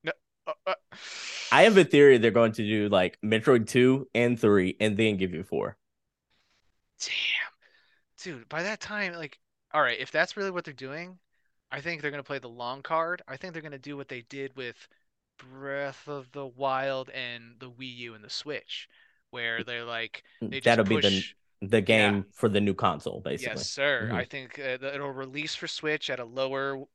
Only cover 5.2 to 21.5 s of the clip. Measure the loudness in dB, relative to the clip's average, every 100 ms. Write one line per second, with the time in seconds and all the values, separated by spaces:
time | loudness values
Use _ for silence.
5.2 | -2 -4 -6 -4 -4 -8 _ _ _ _
6.2 | _ _ _ _ _ _ _ _ -8 -6
7.2 | -4 -4 -6 _ _ _ _ _ _ _
8.2 | -14 -14 -10 -8 -6 -8 -10 -8 -6 -8
9.2 | -14 -16 _ _ _ 0 0 -2 -4 -2
10.2 | -2 -2 -6 -6 -10 -14 -12 -12 -14 -18
11.2 | _ _ _ _ _ -10 -8 -6 -6 -8
12.2 | -8 -10 -10 -10 -10 -10 -4 -2 -2 -6
13.2 | -10 -14 -12 -14 -14 -16 -12 -12 -12 -14
14.2 | -14 -10 -10 -10 -12 -12 -20 _ _ _
15.2 | _ _ -20 -14 -8 -6 -6 -10 -12 -12
16.2 | -12 -14 -14 -4 -2 0 -2 -4 -6 -10
17.2 | -10 -10 -16 -20 -20 -14 -14 -12 -14 -14
18.2 | -12 -10 -8 -10 -8 -12 -12 _ _ _
19.2 | _ -8 -6 -6 -6 -10 -8 -8 -8 -12
20.2 | _ _ -10 -2 2 2 4 2 2 0
21.2 | -4 -14 _